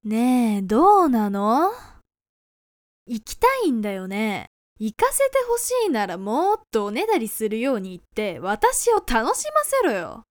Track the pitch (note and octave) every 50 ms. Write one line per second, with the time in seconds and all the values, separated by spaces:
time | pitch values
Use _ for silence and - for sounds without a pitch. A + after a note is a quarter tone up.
0 | - G#3 G#3+ A3+ A#3+ B3+ B3+ B3 A#3+ A3 G#3 G3+ G3 F#3 G#3+ A#3+ E4 G4+ G#4 G4+
1 | F4 D4 B3 A3 G#3 G3+ G3 G3+ G3+ G#3+ A#3 C#4+ E4+ G4 A#4 - - - - -
2 | _ _ _ _ _ _ _ _ _ _ _ _ _ _ _ _ _ _ _ _
3 | _ - B3 G#3+ _ - - - A4 B4+ C5+ C5 A4+ E4 B3 A3 G#3+ G#3 G3 F#3+
4 | F#3 F#3 G3 G#3 A3 G#3+ G3 C#3+ - - _ _ _ _ _ _ A3 A3 - -
5 | A4 C5+ - - C#5 C5 C5+ C#5 B4 A#4+ A#4 A#4+ - - B4 B4+ A4+ G4 C#4 A3
6 | G3+ F3+ E3 F#3+ G3 G3+ A3+ C#4+ F4+ G4+ G#4+ G#4+ _ _ - A3 G3+ G#3 G#3 C4+
7 | G4+ A4 G#4+ D#4 A3 G#3 - - A3 G#3 G#3+ A3+ A#3+ C#4 C4 G#3+ F#3+ F#3+ F#3 E3+
8 | _ _ _ G#3+ G#3+ - E3 A#2+ D3+ F#3+ G#3 G#3+ G4+ B4 C5 - - A#4+ A4+ G4
9 | G4 - B3 A3+ E4+ G4 C5 - - D5+ D5+ D#5 D5 - C5+ C5+ A4+ D#4+ A3 F#3
10 | E3 G#2 - - - _